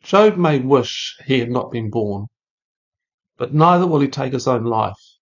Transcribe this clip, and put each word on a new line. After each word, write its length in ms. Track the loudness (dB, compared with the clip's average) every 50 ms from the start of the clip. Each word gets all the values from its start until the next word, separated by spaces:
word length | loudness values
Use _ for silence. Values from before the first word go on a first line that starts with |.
Job 360 | _ 2 4 4 4 4 4
may 220 | 2 0 2 2 0
wish 560 | 2 2 2 2 2 -2 -8 -10 -12 -12 -14 _ -4
he 140 | -2 0 0
had 120 | 0 -2
not 200 | -4 -4 -4 -4
been 180 | -8 -6 -6 -4
born, 380 | -4 -4 -2 -2 -4 -8 -10 -12 _ _ _ _ _ _ _ _ _ _ _ _ _ _ _ _ _ _ _ _ _
but 160 | _ -8 -2 2
neither 320 | 4 4 4 4 4 2
will 140 | 2 2 0
he 80 | 0
take 260 | 0 -2 -6 -6 -4 -6
his 140 | -4 -2
own 180 | -2 -2 0 -2
life. 320 | -2 -2 -2 -2 -4 -6 _ _ _ _ _